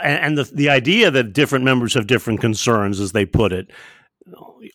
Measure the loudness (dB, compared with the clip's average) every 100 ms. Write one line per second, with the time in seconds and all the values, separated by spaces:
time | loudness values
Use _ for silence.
0 | -2 -2 -2 -2 -4 -2 2 2 2 2
1 | 4 2 0 0 0 0 2 0 0 -2
2 | 0 0 0 -2 -2 -2 0 0 0 -2
3 | -2 -2 0 0 0 -2 -10 -20 -20 -20
4 | _ _ -20 -20 -20 -20 -20